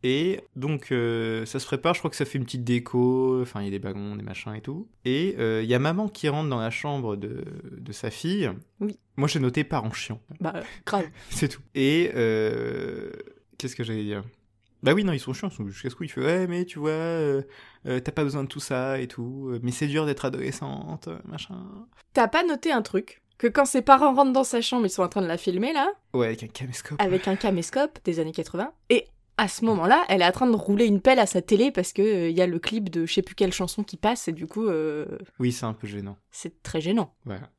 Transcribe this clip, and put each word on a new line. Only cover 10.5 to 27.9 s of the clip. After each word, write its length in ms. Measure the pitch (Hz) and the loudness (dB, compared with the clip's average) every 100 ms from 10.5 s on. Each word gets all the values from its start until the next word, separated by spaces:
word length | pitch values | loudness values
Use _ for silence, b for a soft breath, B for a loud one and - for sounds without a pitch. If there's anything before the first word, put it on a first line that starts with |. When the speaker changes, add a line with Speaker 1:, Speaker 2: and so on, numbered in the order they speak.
| - | -6
Speaker 2:
euh, 80 | - B - | -12 B -4
grave. 180 | 202 160 - | -2 -2 -8
Speaker 1:
<laughs> 120 | - | -10
C'est 200 | - 147 | -2 -2
tout. 120 | - - - | -4 -10 0
Et, 360 | 135 156 175 - | 4 4 2 2
euh, 960 | 113 110 110 113 120 120 135 - - - - - _ _ | 2 2 0 0 -4 -4 -6 -8 -12 -14 -18 -20 _ _
qu'est-ce 180 | 131 - | -10 -8
que 80 | |
j'allais 200 | 117 110 | -6 -4
dire ? 200 | 104 104 110 _ _ _ _ _ | -4 -6 -8 _ _ _ _ _
Bah 100 | 123 175 | 2 4
oui, 80 | |
non, 100 | 202 | 4
ils 60 | 151 | -2
sont 140 | 123 | -4
chiants, 160 | 131 196 | -6 -6
ils 40 | - | -6
sont 120 | 101 | -10
jusqu'à 240 | 98 131 | -8 -10
ce 40 | - | -8
coup, 100 | - | -10
il 40 | |
fait, « 120 | - 131 | -2 0
Ouais, 220 | 180 185 | 2 0
mais 180 | 175 180 | -2 -4
tu 140 | 156 | -2
vois, 100 | 151 | -2
euh, 540 | 156 165 165 151 139 135 B B B - | 0 -2 0 2 0 -2 B B B -4
euh, 140 | 127 | -4
t'as 120 | 127 | -2
pas 120 | 151 | -2
besoin 180 | 147 143 | -2 -2
de 40 | 135 | -6
tout 120 | - | -8
ça 400 | - 131 131 135 | -4 -2 -2 -2
et 80 | 127 | -4
tout, 420 | 127 120 135 135 | -8 -8 -8 -6
euh, 80 | 120 | -4
mais 80 | 123 | -4
c'est 160 | 123 151 | -2 -2
dur 220 | 147 151 | 0 0
d'être 180 | 139 135 | -2 -2
adolescente, 840 | 131 127 139 139 139 151 156 - | -4 -6 -6 -8 -10 -10 -12 -12
euh, 120 | 165 - | -14 -12
machin. » 340 | 156 - 185 190 202 233 b _ | -14 -14 -14 -14 -18 -20 b _
Speaker 2:
T'as 140 | - 226 | 2 2
pas 160 | 311 | 2
noté 280 | 359 285 330 | 0 0 0
un 100 | 269 | 0
truc ? 400 | 214 190 - - _ _ | 0 -4 -4 -16 _ _
Que 80 | 240 | 0
quand 200 | 233 277 | 4 4
ses 180 | 269 | 4
parents 320 | 247 277 294 262 | 8 8 8 6
rentrent 180 | 277 | 6
dans 100 | 254 | 6
sa 160 | 254 240 | 2 0
chambre, 260 | 226 247 214 | 0 2 0
ils 20 | |
sont 140 | 180 | 2
en 40 | 180 | 0
train 140 | 202 | 0
de 60 | 180 | 0
la 100 | 175 | 0
filmer, 340 | - 180 233 | 0 0 0
là ? 200 | 311 302 403 _ 123 | 2 0 -2 _ 0
Speaker 1:
Ouais, 100 | 117 | 0
avec 160 | 113 | 0
un 40 | 110 | -8
caméscope. 520 | - 131 123 - 151 | -10 -10 -10 -10 0
Speaker 2:
Avec 280 | 202 185 190 | 2 2 2
un 80 | 196 | 0
caméscope 640 | 214 190 165 262 294 | 2 0 0 0 -2